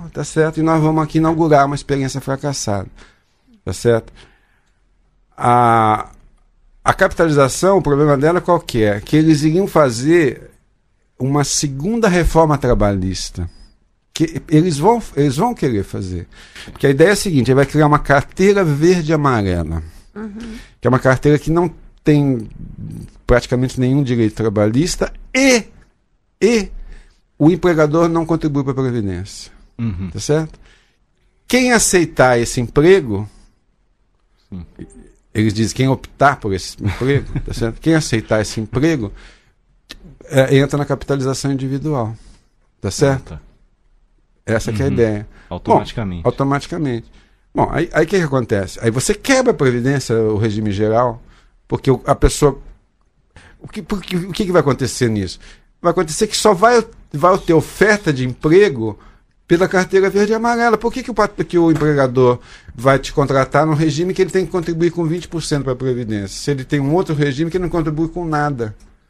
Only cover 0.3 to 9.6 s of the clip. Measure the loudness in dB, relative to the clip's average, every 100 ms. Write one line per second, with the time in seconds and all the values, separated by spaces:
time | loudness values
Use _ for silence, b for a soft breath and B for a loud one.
0.3 | 0 0 0 0 2 2 0 0 0 0
1.3 | 2 4 4 4 -2 -4 -4 -4 -6 -6
2.3 | -6 -6 -6 -4 -4 -6 -16 b b b
3.3 | b b _ -10 -2 0 0 -2 -16 b
4.3 | b b b b b b _ _ _ _
5.3 | -4 2 4 4 4 4 0 -4 -16 -20
6.3 | _ _ _ _ _ -2 2 0 2 2
7.3 | 4 2 2 2 2 2 2 2 2 2
8.3 | 0 0 0 0 0 0 0 0 2 4
9.3 | 4 2 0